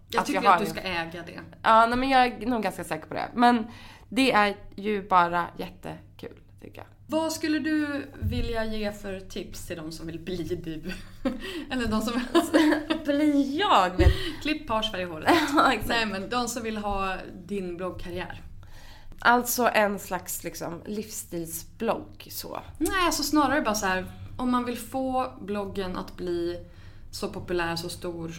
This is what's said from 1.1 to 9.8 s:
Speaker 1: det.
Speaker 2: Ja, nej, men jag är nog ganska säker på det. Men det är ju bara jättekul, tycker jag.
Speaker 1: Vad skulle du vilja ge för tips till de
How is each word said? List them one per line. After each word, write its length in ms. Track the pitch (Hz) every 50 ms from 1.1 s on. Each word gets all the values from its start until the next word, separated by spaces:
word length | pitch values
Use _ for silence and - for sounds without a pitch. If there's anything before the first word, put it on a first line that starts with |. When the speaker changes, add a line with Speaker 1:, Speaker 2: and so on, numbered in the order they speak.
| 170 170 165
Speaker 1:
det. 140 | 170 190 180 175 - - - -
Speaker 2:
Ja, 240 | 214 226 226 233
nej, 120 | 233 247 254
men 100 | 262 269
jag 180 | 269 254 247 247 220 202 214
är 40 |
nog 160 | 247 254 220 196
ganska 220 | 185 175 - 170
säker 220 | - 156 156 -
på 80 | - -
det. 140 | - - - -
Men 320 | 233 247 240 240 226 220 - - - - - - - - -
det 240 | 196 247 269 254 -
är 240 | 208 208 202 190 - - - -
ju 320 | - 196 214 208 196 180 -
bara 380 | 185 180 175 170 175 175 170 - -
jättekul, 840 | - 180 175 - - - 160 160 170 - - - - - - - - - - - -
tycker 180 | - - - -
jag. 80 | - - - - - - 294
Speaker 1:
Vad 200 | 320 320 320 311
skulle 260 | - 330 311 302 311
du 480 | 262 311 311 302 294 285 285 277 285 - - -
vilja 460 | 214 214 240 247 247 233 233 226 220
ge 280 | 220 214 214 208 208 208
för 280 | - - 196 190 196
tips 460 | 190 - - 208 175 - - - -
till 100 | - 175
de 160 | 165